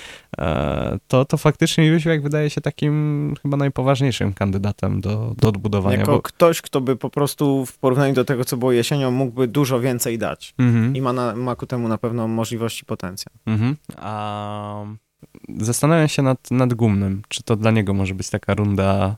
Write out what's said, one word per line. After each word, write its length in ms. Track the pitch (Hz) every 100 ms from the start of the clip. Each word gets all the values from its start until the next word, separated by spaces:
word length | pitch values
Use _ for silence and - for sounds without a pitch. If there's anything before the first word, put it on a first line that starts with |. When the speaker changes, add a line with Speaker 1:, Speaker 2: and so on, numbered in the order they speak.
| - - - -
Speaker 1:
E, 600 | 82 73 71 69 - 101 -
to, 180 | 127 135
to 120 | 151
faktycznie 480 | 151 - 165 - 156
Jóźwiak 380 | 165 160 160
wydaje 260 | 143 151 151
się 120 | 151
takim 720 | 147 - 147 151 151 147 147 143
chyba 140 | 139 143
najpoważniejszym 760 | 139 135 131 131 135 - 98
kandydatem 680 | 98 98 95 101 - 98 98
do, 320 | 98 107 113 107
do 100 | 113
odbudowania, 500 | 101 104 101 95 -
Speaker 2:
Jako 140 | 101
Speaker 1:
bo 100 | 135
Speaker 2:
ktoś, 400 | - - 170 170
kto 200 | - 143
by 140 | 127 127
po 140 | 131
prostu 560 | - 143 - 143 135 127
w 120 | -
porównaniu 360 | 131 127 139
do 120 | 131 123
tego, 200 | 127 127
co 120 | 127
było 140 | 127
jesienią, 400 | 120 117 147 135
mógłby 360 | 123 135 120 127
dużo 320 | 127 131 127
więcej 380 | 131 123 123 113
dać. 360 | 98 71 - -
Speaker 1:
Mhm. 380 | 123 117 113 135
Speaker 2:
I 60 |
ma 120 | 131
na, 220 | 127 123 110
ma 200 | 127 117
ku 100 | 123
temu 220 | 123 117
na 100 | 110
pewno 300 | 117 117 113
możliwości, 580 | 113 110 117 113 - -
potencjał. 480 | 110 90 98 - _ -
Speaker 1:
Mhm. 300 | 107 120 147 - -
A 840 | 90 107 104 104 104 104 104 104 104 107 _ _ - - - -
zastanawiam 500 | 107 117 143 165 151
się 140 | -
nad, 300 | 135 127 -
nad 220 | 123 127
Gumnym. 480 | 117 117 101 98 98 -
Czy 160 | -
to 120 | - 110
dla 160 | 110
niego 220 | 110 98
może 220 | 98 95 95
być 140 | -
taka 240 | 104 -
runda 600 | 98 104 98 98 98 95